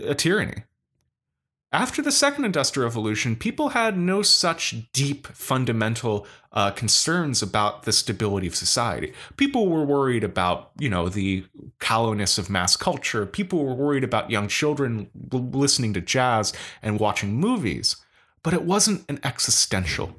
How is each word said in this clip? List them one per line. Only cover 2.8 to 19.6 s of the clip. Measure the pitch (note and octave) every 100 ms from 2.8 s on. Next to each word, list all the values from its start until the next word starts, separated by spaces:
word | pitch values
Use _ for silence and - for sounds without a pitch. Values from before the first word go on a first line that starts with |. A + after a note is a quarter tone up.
| A#2+
Revolution, | A2+ G#2+ G#2+ B2+ A2+
people | A3 - D4
had | B3 A3+ F#3+
no | F3 G3
such | G3+ - F3+ E3 - A#2 A2+
deep, | - C#3 C#3+ -
fundamental, | - - C3 B2 A2+ A2 A2+ A#2+ G#2 - - _
uh, | - G2+
concerns | - A2 - - F3 D#3+ A#2+
about | G2+ G#2+ G#2 -
the | -
stability | G#2+ - G2+ G#2+ G2 F2+
of | -
society. | - - A#2+ E2+ - - - -
People | C#4 C4+ G3+
were | E3
worried | D3 C#3+ C3+ A#2+
about, | G2+ F#2+ F2+ F2 - -
you | -
know, | F2+ F2
the | G2+ F#2+ F#2+ F#2 - - _
callowness | - A2+ A#2 G#2 F#2+ -
of | F#2
mass | G2 F2+ -
culture. | - D3 - A2+
People | G2 - F3+ F3+
were | C#3
worried | B2+ C#3+ C#3+
about | B2+ A2 -
young | G#2+ G2+
children | - D3+ D3 C3+ A2+ G2+ - B2
l-, | C3 B2+
listening | C3+ C#3 - A#2
to | F#2+
jazz | E2+ C3 B2+ A2+ G#2 - - -
and | A2 G#2
watching | G#2+ G2+ G2+
movies. | A2 G3+ B3 B2 B1+ - - _ _ _ _
But | E3
it | E3+
wasn't | E3+ G3 A3 G3 -
an | C#3+
existential | C3+ - - A2